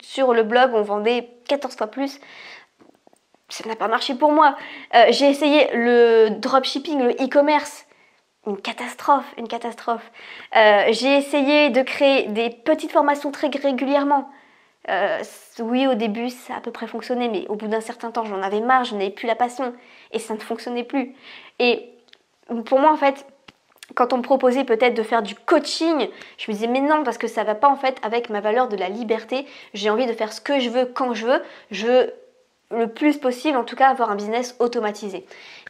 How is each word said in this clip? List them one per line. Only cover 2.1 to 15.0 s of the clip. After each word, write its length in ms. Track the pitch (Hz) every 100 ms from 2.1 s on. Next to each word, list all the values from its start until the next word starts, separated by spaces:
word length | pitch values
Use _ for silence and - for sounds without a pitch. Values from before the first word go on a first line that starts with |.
| - - - - - _ _ _ _ _ _ _ _ _
Ça 200 | - 220
n'a 80 | 220
pas 100 | 202
marché 300 | 240 - 247
pour 160 | 302
moi. 240 | 302 302 - - - - -
Euh, 100 | 220
j'ai 200 | 240 277
essayé 380 | 277 302 302 -
le 560 | 233 240 240 233 226 220
dropshipping, 680 | 208 247 262 262 285 285 294
le 100 | 247 240
e-commerce. 640 | 262 285 285 294 285 - - _ _ _ _ _ 220
Une 120 | 196
catastrophe, 640 | - 240 240 - - 277 247 -
une 100 | 226
catastrophe. 640 | 233 233 220 - 226 - - - - - -
Euh, 300 | 214 208 202
j'ai 260 | 220 254 277
essayé 540 | 277 294 269 294 294
de 120 | 233
créer 420 | 262 - 285 269
des 260 | - 214 233
petites 400 | 233 - 311 311
formations 400 | 330 285 285 294
très 180 | 277 302
régulièrement. 800 | 269 277 254 269 285 285 285 269 - _ _ _ _ -
Euh, 300 | 185